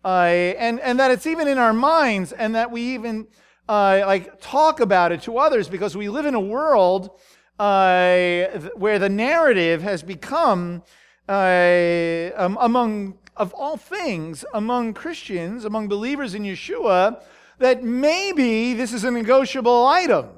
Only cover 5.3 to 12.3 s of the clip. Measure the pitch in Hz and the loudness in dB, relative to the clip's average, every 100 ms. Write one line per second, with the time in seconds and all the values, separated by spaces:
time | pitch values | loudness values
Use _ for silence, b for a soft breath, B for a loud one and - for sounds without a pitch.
5.3 | 233 311 254 156 180 202 175 208 247 294 | 0 2 2 -2 -6 -6 -6 -6 -4 -2
6.3 | 247 196 240 311 240 180 190 190 b b | -2 -4 -2 2 4 4 2 -4 b b
7.3 | b b - 208 196 190 180 180 180 180 | b b -4 0 4 4 4 4 4 2
8.3 | 175 185 202 160 214 202 208 196 196 247 | 0 -2 -6 -12 -4 0 0 0 0 0
9.3 | 339 311 202 165 165 190 185 160 185 - | 2 2 4 2 0 -2 -6 -8 -14 -6
10.3 | 294 311 185 175 175 b b b b - | 0 2 0 -2 -10 b b b b -6
11.3 | 196 185 180 175 175 170 170 170 165 170 | 0 2 4 4 4 2 0 0 -4 -6